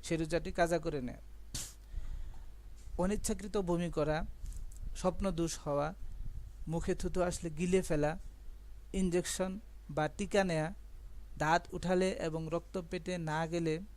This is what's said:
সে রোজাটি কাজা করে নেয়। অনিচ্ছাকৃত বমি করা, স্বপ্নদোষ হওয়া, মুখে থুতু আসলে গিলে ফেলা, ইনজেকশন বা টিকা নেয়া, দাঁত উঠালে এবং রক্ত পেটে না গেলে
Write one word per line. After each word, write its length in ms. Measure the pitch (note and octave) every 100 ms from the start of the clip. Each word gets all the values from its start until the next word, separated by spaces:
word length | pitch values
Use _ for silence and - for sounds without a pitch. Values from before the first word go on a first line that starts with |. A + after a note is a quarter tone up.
সে 140 | - E3
রোজাটি 340 | D#3+ E3 F3+
কাজা 280 | F#3 E3+ E3+
করে 220 | E3 D3
নেয়। 200 | B2 - - - - - - - - - - - - - - - - - - -
অনিচ্ছাকৃত 600 | F3+ G#3 - G3+ G#3 G#3
বমি 340 | F3+ E3+ F3
করা, 340 | D#3 D3 D#3 G3+ - - - - - - -
স্বপ্নদোষ 640 | F#3 E3+ G3 E3 E3 -
হওয়া, 340 | - C#3+ D3 F#3 - - - - - - -
মুখে 280 | E3 D#3 F3+
থুতু 280 | F#3 F3
আসলে 260 | F3 E3+ E3+
গিলে 320 | D3+ F3 F#3
ফেলা, 360 | - D3+ D3 E3+ - - - - - - -
ইনজেকশন 680 | F#3+ F#3 E3+ F3 - F#3 F#3+ - - -
বা 180 | D3 D3+
টিকা 360 | - G3+ G#3
নেয়া, 300 | F#3+ D#3+ D#3 - - - - - - -
দাঁত 300 | D3 E3+ -
উঠালে 380 | F3+ E3+ F#3 F#3
এবং 400 | - E3 D#3+ D#3+
রক্ত 300 | E3+ - F#3+ E3
পেটে 280 | F3+ E3 F3+
না 300 | D#3+ D#3 E3
গেলে 320 | E3+ E3 D#3 G3